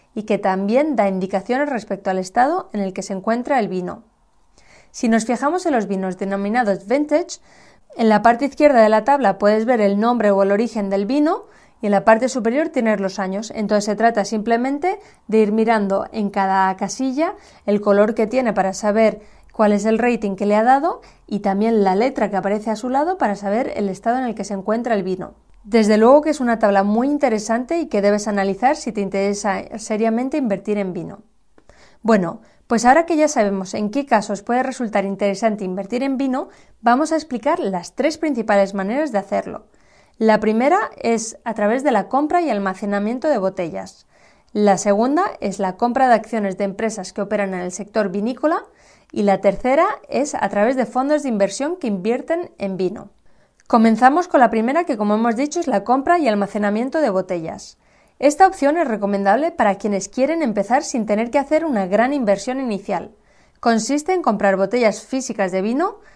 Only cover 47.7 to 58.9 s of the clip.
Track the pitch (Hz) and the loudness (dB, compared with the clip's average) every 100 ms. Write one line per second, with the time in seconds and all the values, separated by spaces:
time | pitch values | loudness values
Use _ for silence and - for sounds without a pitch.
47.7 | 180 202 220 202 202 220 254 302 359 - | -10 -6 -2 -2 -2 -4 -2 0 -2 -6
48.7 | _ _ _ _ 220 202 190 196 196 254 | _ _ _ _ 0 2 2 2 0 0
49.7 | 277 392 - - 233 294 - 196 208 220 | 2 2 -2 -6 -4 -2 -4 -2 0 2
50.7 | 262 220 247 277 302 285 214 196 - 285 | 0 -2 -2 0 0 0 0 -2 -2 -6
51.7 | 359 240 196 208 254 285 330 349 - 196 | -4 -4 -4 -2 -4 -2 -4 -6 -8 -8
52.7 | 190 180 208 202 _ _ _ _ _ - | -4 -4 -4 -16 _ _ _ _ _ 0
53.7 | 240 226 220 254 320 349 285 226 226 226 | 4 4 6 4 4 2 4 4 2 0
54.7 | 320 349 220 208 214 233 226 294 349 320 | 0 -2 -2 0 0 0 0 -2 -2 -2
55.7 | 208 202 269 277 349 269 208 202 214 208 | -2 0 0 2 2 2 0 -2 -2 -2
56.7 | 214 254 320 277 190 185 175 160 190 - | -2 -2 0 0 0 -2 -6 -8 -12 -16
57.7 | - _ _ _ - 294 294 381 - 277 | -20 _ _ _ 0 2 6 4 4 0
58.7 | 339 285 | 2 0